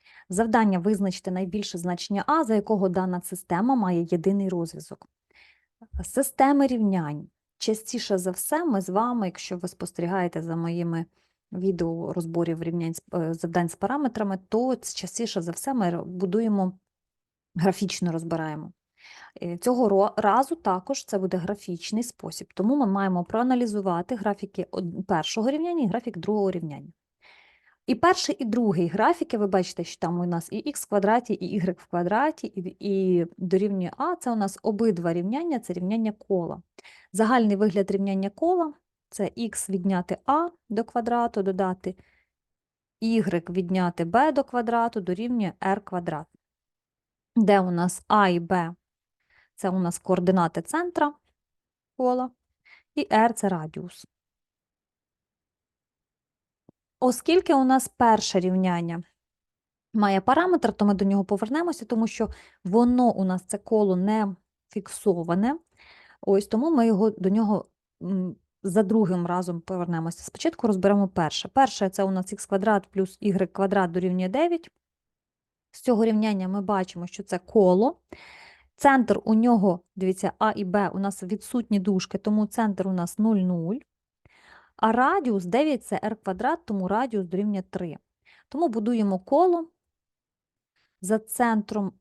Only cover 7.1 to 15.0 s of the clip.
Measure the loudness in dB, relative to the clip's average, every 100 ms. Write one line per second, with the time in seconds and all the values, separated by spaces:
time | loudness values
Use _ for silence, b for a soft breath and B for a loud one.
7.1 | -6 -12 _ _ -6 -4 -4 -4 -8 -2
8.1 | -2 -2 -6 -4 -2 0 -2 0 0 0
9.1 | -2 -4 -6 -10 -8 -8 -10 -12 -6 -4
10.1 | -2 -2 -4 -6 -4 -4 -4 -4 -4 -6
11.1 | _ _ _ _ -4 -2 -2 -4 -4 -6
12.1 | -6 -4 -2 -2 -2 -4 -4 -4 -8 -8
13.1 | -4 -4 -4 -2 -2 -2 -4 -4 -2 -4
14.1 | -4 -4 -6 -4 -2 -2 -4 -8 -12